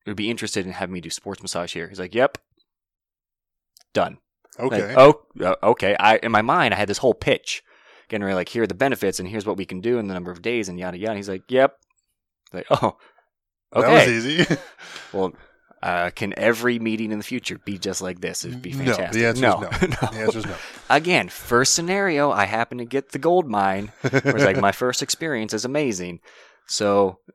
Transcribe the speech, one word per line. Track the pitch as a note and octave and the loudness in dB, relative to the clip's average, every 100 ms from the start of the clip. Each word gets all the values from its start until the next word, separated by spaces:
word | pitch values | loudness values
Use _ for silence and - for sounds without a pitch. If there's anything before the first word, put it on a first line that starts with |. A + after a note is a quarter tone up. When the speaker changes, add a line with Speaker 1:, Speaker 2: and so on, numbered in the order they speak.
| - | -10
Speaker 1:
would | G2+ | -6
be | G#2+ | -4
interested | A#2 G#2+ - F#2 | -4 -4 -4 -6
in | |
having | F#2 F#2 | -6 -8
me | F#2 | -8
do | E2 | -10
sports | - - G2 | -12 -12 -12
massage | F#2+ F2 F2 | -8 -6 -6
here." | E2+ E2 | -8 -10
He's | F#2+ | -10
like, | F#2 A2 | -6 0
"Yep." | C3+ - _ _ _ _ _ _ _ _ _ _ _ _ _ _ _ | 0 0 _ _ _ _ _ _ _ _ _ _ _ _ _ _ _
Done. | - E2 - _ _ _ - | -2 -2 -4 _ _ _ -6
Speaker 2:
Okay. | B2+ A2 G2+ B2+ | -4 -2 2 8
Speaker 1:
Like, | |
"Oh, | C#3 D3+ _ - | 8 8 _ -4
uh, | F2+ F#2+ | -2 0
okay." | G#2 B2 F#2+ G2+ | 2 2 2 4
I, | G#2 A2 | 4 4
in | A2+ | 4
my | A2 | 2
mind, | A2+ E3+ C3+ | 2 2 2
I | F#2+ | 2
had | G#2 | -2
this | G2+ | 0
whole | C3 G#2+ | 0 0
pitch. | - A2+ - - _ _ _ - - | 0 0 -2 -10 _ _ _ -20 -8
Getting | G#2+ G2+ | -4 -2
ready, | F#2+ | -2
like, | F2 | -2
"Here | A#2 | -2
are | G#2+ | -2
the | F#2 | 0
benefits, | C3+ B2 G2 F2+ | 0 0 -2 -2
and | F#2 | -6
here's | A2 G2+ | -6 -4
what | F#2+ | -4
we | F#2+ | -6
can | F#2 | -6
do, | A2 A#2+ | -2 -2
and | G#2 | -2
the | |
number | F#2 F2+ | -6 -8
of | F2 | -8
days, | G2+ A#2+ F#2+ | -4 -2 -4
and | F2+ | -6
yada, | F2+ F2+ | -8 -6
yada." | G#2+ G#2 | -6 -6
He's | G2 | -6
like, | F#2+ - | -10 -2
"Yep." | B2+ C3+ - _ _ _ _ _ _ _ | 2 2 0 _ _ _ _ _ _ _
Like, | F2+ - | -10 0
"Oh, | - A2+ - _ _ _ _ _ _ _ - | 0 0 -4 _ _ _ _ _ _ _ 0
okay." | A2+ A#3 B2+ | 6 8 8
Speaker 2:
That | |
was | A2+ A#2+ | 4 0
easy. | D#3+ - E3 | 0 0 0
<laughs> | - - - - - | -6 -20 -20 -18 -8
Speaker 1:
Well, | G2 F#2 - - _ _ - | -2 -2 -4 -20 _ _ -8
uh, | F2+ F2+ F2 | -4 0 -2
can | - G#2 - | -4 -6 0
every | G#2+ A2+ A#2+ A#2+ | 2 2 0 0
meeting | A2+ A2 A2 | -2 -2 -4
in | G#2+ | -6
the | |
future | G#2 B2+ - F#2+ | -6 -8 -8 -10
be | - G2 | -10 -8
just | F#2+ F2+ | -6 -6
like | F#2 F2+ | -8 -8
this? | F2 - - | -8 -8 -10
It'd | B2 | -10
be | B2+ | -10
Speaker 2:
No, | C3+ C3 | -4 0
Speaker 1:
fantastic. | G#2+ F#2 | 0 -2
Speaker 2:
the | A2+ A#2 | 0 0
answer | A#2 | 2
Speaker 1:
No. | B2+ F2+ | 2 2
Speaker 2:
is | G2+ - | -2 -2
no. | F3+ | 0
Speaker 1:
<laughs> | B2 | 0
No. | A2 | -4
Speaker 2:
The | A2 | -2
answer | A2 A2 | -2 -2
is | G#2 | -4
no. | F2 - - - | -10 -14 -10 2
Speaker 1:
Again, | C#3+ E3 E3+ F3 | 2 4 0 0
first | - - A#2+ C3+ | -8 0 2 4
scenario, | - E3+ F#3+ G3 D3 C#3+ | 0 0 0 0 2 2
I | G2+ G2 | 2 0
happen | A2 A#2 B2 | 0 -4 -6
to | A#2+ | -6
get | C3+ - | -6 -4
the | D3 | -2
gold | D#3+ F3 D#3 | 2 2 2
mine. | G#2+ G2 F#2+ G#2+ - | 0 0 0 -6 -6
Where | B2+ C3+ C#3 A2+ | -2 0 2 4
it's | B2 | 4
like, | G2 | 4
Speaker 2:
<laughs> | |
Speaker 1:
my | G2+ | 2
first | - B2+ B2 | 2 -2 -2
experience | C#3+ - E3 B2+ A2 | -4 -6 -4 -4 -4
is | A2 B2 | -4 -4
amazing. | C#3+ C#3+ F#2+ F2+ E2+ _ - - _ - | -2 -2 -4 -8 -12 _ -20 -20 _ -8
So, | - G#2 G2+ G2 F#2 _ | -2 2 4 4 0 _